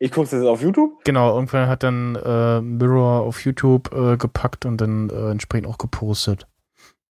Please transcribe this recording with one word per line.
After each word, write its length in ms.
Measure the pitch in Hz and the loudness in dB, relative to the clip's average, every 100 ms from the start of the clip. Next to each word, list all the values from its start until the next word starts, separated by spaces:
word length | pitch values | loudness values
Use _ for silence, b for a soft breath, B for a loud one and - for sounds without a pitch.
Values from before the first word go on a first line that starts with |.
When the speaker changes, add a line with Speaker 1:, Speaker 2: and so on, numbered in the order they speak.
Speaker 1:
Ich 100 | 131 | -2
guck's 180 | 156 143 | 0 0
jetzt 120 | 131 | 0
auf 180 | 123 113 | 2 2
YouTube. 420 | 156 202 302 302 | 2 2 2 0
Speaker 2:
Genau, 280 | - 135 120 | 0 2 2
irgendwer 340 | 113 127 135 127 | 2 0 0 0
hat 140 | 127 | 0
dann, 300 | 131 123 120 117 | 0 -2 -4 -4
äh, 440 | - 117 117 117 | -2 0 2 0
Mirror 600 | 117 117 123 127 123 120 | -2 0 2 4 4 2
auf 220 | 113 - | 0 -2
YouTube, 480 | 135 131 135 127 - | -4 0 4 4 2
äh, 240 | 135 123 123 | 0 2 2
gepackt 500 | 117 - - - 127 | 0 -2 -4 -4 -4
und 140 | 113 | -2
dann, 300 | 110 110 107 | -2 -2 -4
äh, 200 | - 110 | -4 -4
entsprechend 360 | 107 - - - | -4 -4 -4 -4
auch 100 | 120 | -8
gepostet. 680 | - - 107 104 - 98 - _ _ b b b _ _ | -8 -6 -4 -2 -2 -4 -6 _ _ b b b _ _